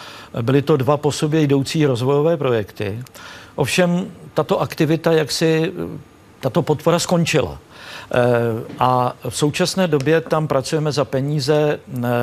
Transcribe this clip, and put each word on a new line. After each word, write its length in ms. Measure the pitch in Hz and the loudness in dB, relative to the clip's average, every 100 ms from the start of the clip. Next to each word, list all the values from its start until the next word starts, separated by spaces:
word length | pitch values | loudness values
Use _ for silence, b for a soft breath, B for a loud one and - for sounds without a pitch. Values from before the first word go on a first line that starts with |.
| B B B - | B B B -4
Byly 200 | 117 139 | 2 2
to 160 | 139 151 | 4 2
dva 200 | 127 147 | 2 2
po 140 | 147 | 0
sobě 300 | - 156 156 | 0 0 2
jdoucí 440 | 147 139 131 165 147 | 2 2 0 0 0
rozvojové 520 | 117 127 143 156 170 | 2 2 2 2 0
projekty. 640 | 135 117 101 - 101 110 123 B B B B - | 0 0 -2 -6 -6 -6 -10 B B B B -4
Ovšem 520 | 139 - 175 175 196 - - | 0 2 2 2 -4 -12 -6
tato 280 | - 143 - | -4 0 0
aktivita, 500 | 156 - 151 160 170 | -2 0 0 2 2
jaksi, 600 | 160 151 - 160 160 160 175 170 156 - - - - | 2 0 0 2 2 0 -4 -8 -10 -16 -20 -20 -8
tato 220 | 131 180 | -2 -2
podpora 380 | - 143 - 170 | 0 0 2 0
skončila. 580 | - 175 165 156 85 69 | 2 0 2 0 0 -6
E, 600 | - - - - - - 123 120 117 113 - - | -16 -20 -18 -18 -2 2 4 4 2 -2 -6 0
a 340 | 127 127 123 - 127 | 2 4 0 -2 -8
v 80 | - | -2
současné 500 | 151 143 180 190 185 | -2 0 -2 0 0
době 340 | 147 131 160 | 2 2 2
tam 260 | 165 160 156 | 2 -2 0
pracujeme 440 | 135 127 156 151 | -2 0 -2 0
za 140 | 143 135 | 0 -2
peníze, 720 | 135 139 151 135 151 151 147 | -2 -2 -2 2 2 2 -2
e, 0 | - 131 120 120 | -6 -6 -2 0